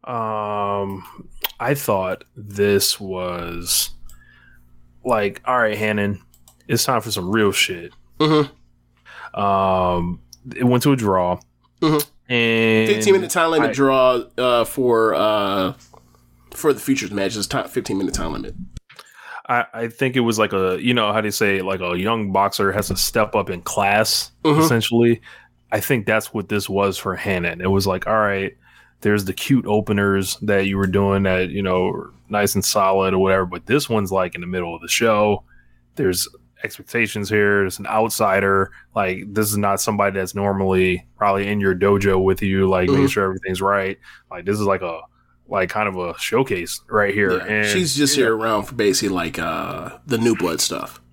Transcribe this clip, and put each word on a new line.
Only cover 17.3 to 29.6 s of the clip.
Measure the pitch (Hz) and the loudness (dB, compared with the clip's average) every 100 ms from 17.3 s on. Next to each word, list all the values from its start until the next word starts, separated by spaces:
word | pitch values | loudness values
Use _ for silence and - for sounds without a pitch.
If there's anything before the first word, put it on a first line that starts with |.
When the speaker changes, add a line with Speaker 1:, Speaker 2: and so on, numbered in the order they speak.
| 107 | -4
Speaker 2:
It's | 101 | -4
ti-, | 139 - | -4 -4
fifteen | - - - | -6 -4 -4
minute | 95 | -2
time | - 82 | -4 -6
limit. | 65 52 90 185 - _ - - - - - - | -6 -10 -12 -14 -16 _ -20 -20 -20 -18 -18 -4
Speaker 1:
I, | 120 117 | -2 -2
I | 113 117 | -6 -8
think | 113 135 127 | -2 0 2
it | |
was | 117 110 | 0 2
like | 107 | 2
a, | 98 92 92 | 2 0 0
you | 120 | 0
know | 120 107 | 2 2
how | 107 | 0
they | 107 | -2
say, | 101 104 98 | 0 0 0
like, | 92 95 | -2 -4
a | 90 90 | -2 -2
young | 98 113 104 | 0 -2 0
boxer | 95 98 - 101 | 2 0 2 0
has | 98 101 | 0 -2
to | 98 | -2
step | - 117 107 | -2 0 0
up | 110 95 | 0 -2
in | 90 | -6
class, | - - 101 104 107 - - _ | -6 -2 2 2 2 -2 -4 _
Speaker 2:
Mm-hmm. | 160 151 | 0 2
Speaker 1:
essentially. | 160 117 107 117 117 117 - - - _ _ | 4 2 2 4 4 2 -4 -20 -20 _ _
I | 107 | -6
think | - 131 104 | -2 -2 2
that's | 110 - | 0 0
what | 110 92 | -8 -4
this | 104 95 | -4 -2
was | 98 101 92 | 0 0 0
for | 98 90 | -6 -6
Hannon. | 101 92 87 85 | -2 -2 -2 -2
It | 92 | 0
was | 98 95 | 2 2
like, | 92 - | -2 0
"All | 110 | 0
right, | 107 98 98 - _ - _ _ | 2 0 -4 -8 _ -20 _ _
there's | 104 104 | 0 0
the | 95 | 0
cute | 92 - 135 | -6 2 2